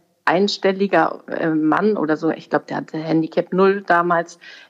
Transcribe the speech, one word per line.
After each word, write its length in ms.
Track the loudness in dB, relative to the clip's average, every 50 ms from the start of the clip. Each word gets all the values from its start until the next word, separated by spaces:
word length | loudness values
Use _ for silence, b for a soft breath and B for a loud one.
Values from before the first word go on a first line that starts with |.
| _ _ _ _ -2
einstelliger, 1000 | 0 2 2 2 0 0 0 0 -2 0 2 0 2 2 2 2 2 -2 -8 -12
äh, 220 | -10 -6 -4 -2 0
Mann 480 | 0 0 0 2 0 2 2 2 0
oder 200 | 0 0 -2 -2
so, 140 | -2 -2 -4
ich 180 | -4 -4 -6 -4
glaub, 200 | -4 -4 -2 -4
der 80 | -8
hatte 220 | -8 -8 -8 -10 -8
Handicap 540 | -4 0 0 0 0 0 -2 -4 -4 -2
null 300 | 0 2 2 2 2 0 0
damals, 540 | 0 2 2 2 2 0 0 -2 -4 -10 B B B B B B B